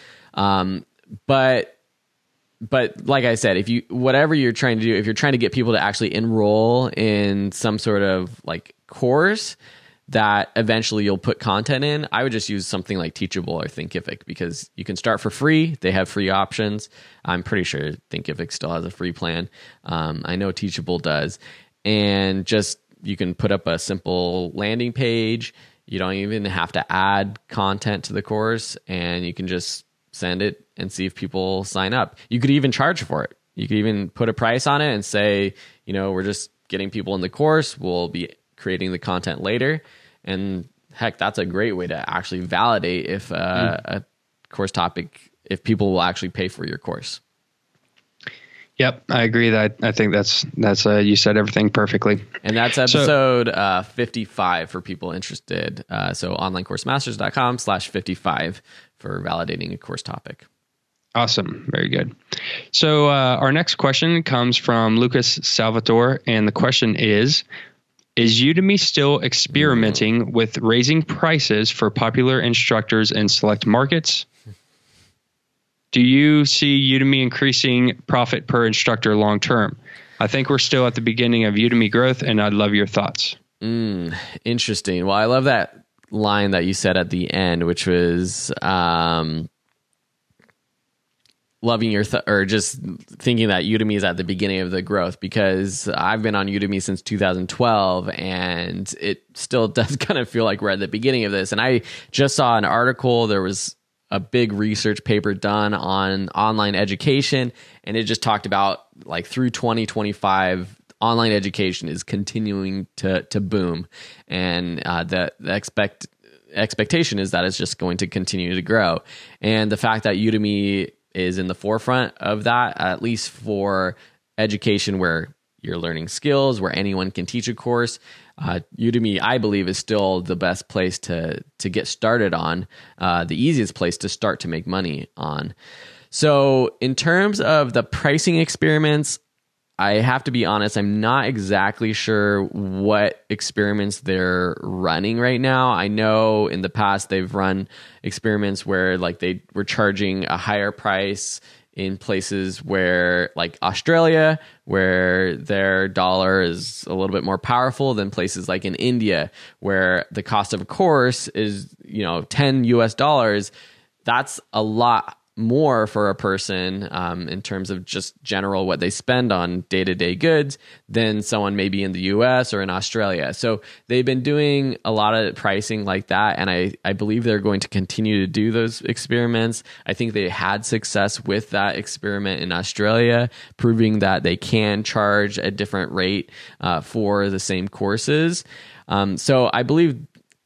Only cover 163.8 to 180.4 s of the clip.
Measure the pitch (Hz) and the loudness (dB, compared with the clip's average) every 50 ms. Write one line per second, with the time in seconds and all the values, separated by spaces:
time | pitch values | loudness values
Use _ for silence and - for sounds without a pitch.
163.8 | _ _ _ _ _ - 117 123 117 - - - - _ - 107 107 107 107 113 | _ _ _ _ _ 0 0 0 0 -4 -10 -16 -16 _ -2 -2 -2 0 2 2
164.8 | 120 120 117 107 - - - _ _ _ _ - 113 113 120 139 156 147 127 117 | 4 4 4 2 0 -4 -12 _ _ _ _ -4 0 2 2 4 4 4 4 2
165.8 | 107 104 - 110 104 101 95 - - 101 95 98 - - 98 92 92 92 95 98 | 0 0 0 0 0 0 0 0 -2 -2 -2 -2 -2 -4 -4 -4 -2 -4 -4 -6
166.8 | 101 - - 87 90 87 87 87 87 69 71 95 - - 101 95 95 98 98 90 | -8 -6 -6 -6 -4 -4 -4 -6 -6 -8 -8 -8 -8 -6 -6 -6 -6 -6 -6 -8
167.8 | 92 - - 104 95 - - _ _ - 107 95 98 98 98 95 95 92 87 73 | -8 -8 -8 -8 -8 -8 -14 _ _ -4 -2 -2 0 0 0 0 0 0 0 0
168.8 | 87 90 95 - - - 127 123 123 117 101 90 87 87 87 92 - - - 95 | 0 -2 -2 -4 -2 0 0 2 2 2 2 0 0 -2 -4 -6 -4 -2 -2 0
169.8 | 95 95 92 - 85 87 90 92 - 165 160 156 147 139 135 - _ - - - | 0 0 0 0 0 -2 -2 0 2 2 4 4 2 0 -6 -12 _ -20 -20 -20
170.8 | _ - - 113 113 110 107 107 104 - - 107 104 101 101 101 95 101 95 98 | _ -4 0 0 2 2 0 -2 -2 -2 -2 0 0 0 0 0 -2 0 0 -2
171.8 | 98 95 92 90 92 92 98 104 117 127 127 127 127 - - 101 98 95 90 95 | -2 -2 -4 -2 -2 0 2 4 4 4 4 2 2 0 -2 -4 -4 -2 -4 -4
172.8 | 98 - - 113 104 98 92 85 71 67 - - - 117 110 104 - - - - | -4 -4 -2 -2 0 0 0 -2 -2 -4 -6 -4 -2 -2 -2 -2 -6 -14 -20 -20
173.8 | _ _ 117 123 127 131 131 131 123 139 147 147 147 147 143 139 139 135 120 - | _ _ 0 0 2 2 0 0 0 0 0 2 2 2 2 2 0 -2 -4 -4
174.8 | _ - 110 107 107 107 110 113 110 95 - - - 107 98 101 104 - 113 107 | _ -2 0 2 2 2 2 2 0 0 -4 -2 -2 0 0 0 -2 -4 -4 -4
175.8 | 101 98 92 95 101 - 95 95 104 107 87 - 90 98 90 87 90 98 - - | -2 -2 -2 -2 0 0 2 2 2 2 2 0 0 0 0 0 0 -2 -4 -4
176.8 | _ 101 98 95 104 107 110 120 117 117 107 104 98 107 101 95 - - - 101 | _ -4 -2 -2 -2 0 0 0 2 2 0 2 2 0 0 0 -2 -2 -2 -2
177.8 | 95 90 - - 110 107 107 101 95 92 82 110 104 113 110 117 113 113 117 - | -2 -2 -2 -2 0 2 2 2 0 0 0 0 0 2 2 0 0 -2 -4 -6
178.8 | - - 117 - - - 127 120 120 117 117 113 113 113 113 - - - - - | -6 -6 -6 -6 -4 -2 0 0 2 2 2 2 0 0 -2 -4 -10 -16 -20 -12
179.8 | - - 98 - 120 113 104 107 98 90 87 - | -6 -6 -4 -2 -2 -2 -2 -2 -2 -2 -2 -2